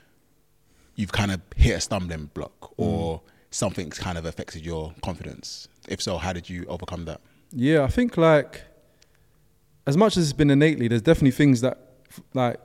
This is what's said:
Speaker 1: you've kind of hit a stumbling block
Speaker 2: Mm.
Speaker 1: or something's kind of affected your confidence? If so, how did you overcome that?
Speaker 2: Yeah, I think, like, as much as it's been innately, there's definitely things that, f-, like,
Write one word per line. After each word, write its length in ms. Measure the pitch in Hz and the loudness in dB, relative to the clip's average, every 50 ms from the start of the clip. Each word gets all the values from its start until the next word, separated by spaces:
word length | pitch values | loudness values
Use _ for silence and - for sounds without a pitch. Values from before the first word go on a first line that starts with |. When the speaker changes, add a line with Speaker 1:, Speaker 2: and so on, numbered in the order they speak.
| _ _ _ _ _ _ _ _ _ _ _ _ _ _ _ _ _ _ _ | _ _ _ _ _ _ _ _ _ _ _ _ _ _ _ _ _ _ _
Speaker 1:
you've 180 | - 104 92 - | -8 -6 -4 -2
kind 200 | - 101 101 95 | -2 -2 -2 -2
of 80 | 87 - - - | -6 -8 -4 2
hit 160 | - - 120 98 | 4 4 4 4
a 40 | 82 | 0
stumbling 500 | - - 110 98 90 85 85 78 76 73 - | -2 -4 -4 -4 -4 -6 -8 -8 -10 -12 -12
block 260 | - - - _ _ | -12 -12 -12 _ _
Speaker 2:
Mm. 140 | - - _ | -20 -12 _
Speaker 1:
or 440 | - 87 85 82 82 82 82 82 78 - _ _ _ _ _ | -4 -2 -2 -2 -2 -2 -4 -6 -8 -10 _ _ _ _ _
something's 480 | - - - 98 85 - 90 73 - - | -8 -4 -4 -4 -4 -6 -8 -8 -10 -8
kind 180 | - 95 87 85 | -8 -6 -6 -6
of 60 | 82 | -8
affected 400 | 82 78 - - - - 82 78 | -8 -10 -10 -12 -14 -14 -12 -10
your 300 | 85 82 80 78 78 - - - | -8 -8 -8 -8 -10 -12 -10 -10
confidence? 680 | 95 87 - - 73 67 - - - - - - - _ _ - - | -8 -8 -8 -10 -14 -16 -16 -16 -16 -16 -16 -18 -20 _ _ -12 -10
If 120 | 98 - | -10 -8
so, 160 | - 107 92 82 | -6 -6 -6 -4
how 140 | 80 92 90 | -4 -6 -6
did 160 | 87 82 - | -6 -8 -10
you 160 | 90 87 87 - | -10 -10 -10 -10
overcome 360 | - 87 - - 92 85 82 | -10 -10 -10 -10 -10 -10 -10
that? 140 | 80 78 - _ _ _ _ _ _ - | -10 -12 -14 _ _ _ _ _ _ -4
Speaker 2:
Yeah, 280 | 131 120 143 160 151 139 | 0 2 4 4 4 4
I 40 | 123 | 2
think, 280 | - 240 247 233 - | 2 0 0 0 2
like, 460 | 170 165 165 156 147 131 - - - - - _ _ _ _ _ _ _ _ _ _ _ _ _ _ _ _ _ _ _ _ _ _ - | 2 4 6 6 4 4 0 -8 -18 -20 -20 _ _ _ _ _ _ _ _ _ _ _ _ _ _ _ _ _ _ _ _ _ _ -4
as 100 | 135 139 | 0 2
much 200 | 175 220 214 - | 4 4 4 4
as 80 | 190 165 | 2 0
it's 80 | 147 131 | 0 2
been 180 | 139 151 143 | 2 4 4
innately, 380 | 139 139 151 160 151 120 120 113 | 6 6 4 4 4 2 0 0
there's 140 | 120 117 104 | 0 2 4
definitely 300 | 165 165 - 156 131 127 | 4 4 6 4 4 4
things 280 | - 151 143 131 113 | 6 6 6 6 4
that, 180 | 123 127 - - - _ _ _ _ _ | 2 -2 -4 -6 -10 _ _ _ _ _
f-, 120 | - - - _ - | -20 -20 -16 _ -2
like, 220 | 135 123 120 117 - | -2 0 0 -2 -4